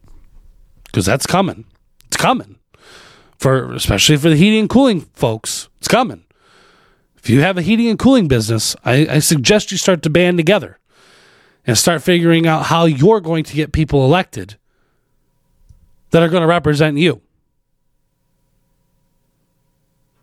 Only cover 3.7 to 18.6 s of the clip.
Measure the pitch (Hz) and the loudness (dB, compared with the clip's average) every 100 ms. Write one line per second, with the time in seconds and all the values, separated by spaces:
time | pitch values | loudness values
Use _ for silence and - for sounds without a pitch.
3.7 | 123 - 101 - 147 165 151 202 220 208 | -8 -4 0 2 2 2 4 4 2 2
4.7 | 233 269 180 - - 127 110 - - - | 2 2 0 -6 -4 -4 -4 -10 -12 -14
5.7 | _ - 220 233 90 _ _ _ _ _ | _ -2 0 -2 -6 _ _ _ _ _
6.7 | _ _ _ _ _ - 127 180 180 165 | _ _ _ _ _ -2 0 0 -2 -2
7.7 | 226 233 202 247 269 160 123 107 117 - | 0 0 2 2 4 2 0 -2 -4 -4
8.7 | - - 131 156 151 - 156 120 214 - | -6 -2 0 2 0 0 0 2 0 0
9.7 | 185 - 175 160 165 180 175 160 202 98 | -4 0 0 0 0 2 0 0 0 -2
10.7 | - _ _ _ _ _ _ _ _ - | -18 _ _ _ _ _ _ _ _ -4
11.7 | 110 - 160 185 175 170 165 165 156 - | 0 0 0 0 2 2 2 2 0 0
12.7 | 165 170 135 180 220 160 165 151 143 147 | 0 2 2 2 2 0 -6 -6 -6 -6
13.7 | - 156 139 131 175 185 113 95 104 _ | -4 -2 0 2 2 -2 -10 -16 -18 _
14.7 | _ _ _ _ _ _ _ _ _ _ | _ _ _ _ _ _ _ _ _ _
15.7 | _ _ _ _ 165 165 180 165 175 147 | _ _ _ _ 0 2 0 2 0 0
16.7 | 147 156 143 170 120 _ _ _ _ _ | 0 0 0 -2 -2 _ _ _ _ _
17.7 | _ _ _ _ _ _ _ _ _ | _ _ _ _ _ _ _ _ _